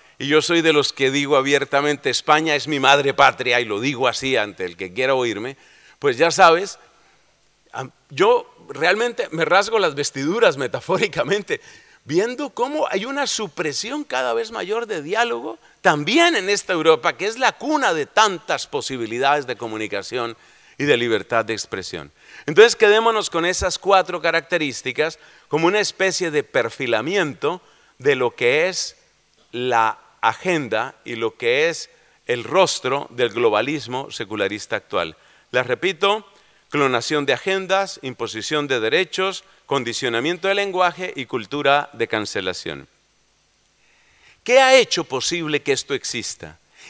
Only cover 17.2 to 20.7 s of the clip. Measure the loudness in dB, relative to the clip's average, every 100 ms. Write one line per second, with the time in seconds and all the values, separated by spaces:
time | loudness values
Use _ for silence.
17.2 | -8 0 -2 -2 -2 0 2 0 0 4
18.2 | 2 2 -4 -4 -4 -6 -6 -6 -6 0
19.2 | 2 2 -2 -8 -6 -6 -4 -6 -6 -6
20.2 | -6 -8 _ _ _